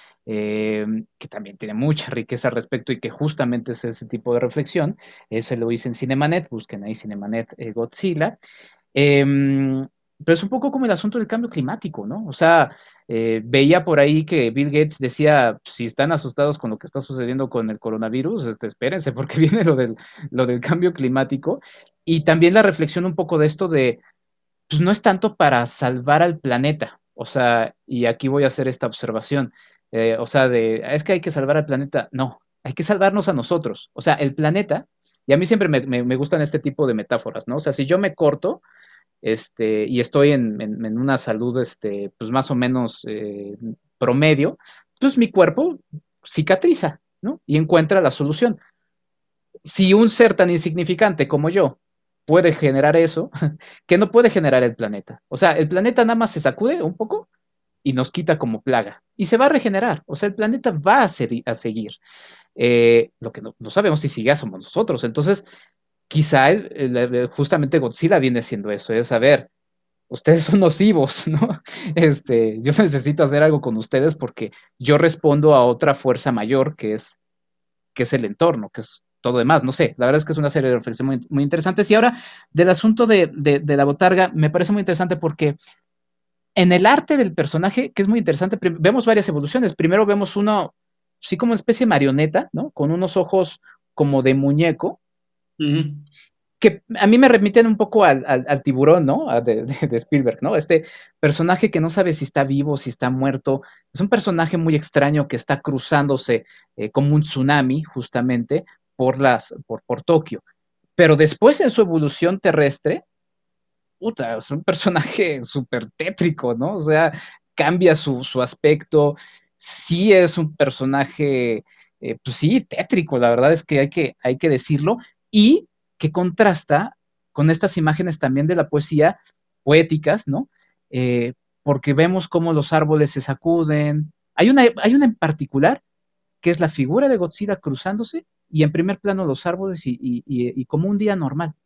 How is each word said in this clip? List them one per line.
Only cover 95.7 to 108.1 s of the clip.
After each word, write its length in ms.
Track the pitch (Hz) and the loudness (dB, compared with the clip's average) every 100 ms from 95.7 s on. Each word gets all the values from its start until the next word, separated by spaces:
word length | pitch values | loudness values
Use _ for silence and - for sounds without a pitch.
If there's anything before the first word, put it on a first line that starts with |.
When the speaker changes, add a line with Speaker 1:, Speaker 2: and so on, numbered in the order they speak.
| 156 147 147 - _ _ _ _ - | -2 -4 -8 -18 _ _ _ _ 0
Speaker 1:
que 220 | 220 - - 220 | 2 2 -8 0
a 80 | 196 | 4
mí 100 | 240 | 6
me 100 | 262 | 6
remiten 400 | 226 202 233 226 | 6 4 4 4
un 100 | 214 | 2
poco 260 | 214 220 | 0 4
al, 200 | 175 135 131 | 4 4 0
al, 180 | 131 131 | -2 0
al 160 | 139 | -2
tiburón, 420 | 143 131 143 175 135 | 0 2 4 4 4
¿no? 240 | 233 311 | -2 -2
A 120 | 120 | -2
de, 220 | 120 110 | 0 -2
de, 240 | 120 143 156 | -4 -6 -4
de 100 | 117 | -4
Spielberg, 420 | - 143 120 - | -2 0 0 -2
¿no? 140 | 143 160 | -2 -2
Este 300 | 156 160 165 - - _ | 2 0 0 -18 -20 _
personaje 520 | 151 151 170 180 220 | -2 0 0 2 0
que 80 | 165 | 0
no 100 | 160 | -2
sabe 240 | 180 180 | 0 0
si 120 | 156 139 | -2 -4
está 180 | 143 | -2
vivo, 340 | 135 139 147 139 | 0 0 -2 -4
si 120 | 127 | -6
está 200 | - 127 | -6 -4
muerto. 520 | 131 135 135 - 135 - _ _ | -2 -2 -2 -2 -4 -6 _ _
Es 80 | 143 | -6
un 80 | 196 | -2
personaje 480 | 220 202 165 165 175 | 0 0 -2 0 -2
muy 180 | 160 151 | 0 0
extraño 520 | - 156 151 151 143 | 0 0 2 0 -2
que 80 | 117 | -6
está 260 | - 139 | -4 -4
cruzándose, 840 | - 135 - 147 139 131 - 113 - _ _ - | -4 -6 0 0 0 -2 -2 -2 -4 _ _ -10
eh, 160 | 107 | -4
como 240 | 139 143 151 | 0 2 2
un 60 | |
tsunami, 600 | 151 135 135 147 131 143 | 0 0 2 2 2 -2
justamente, 840 | 156 131 120 | -6 -10 -6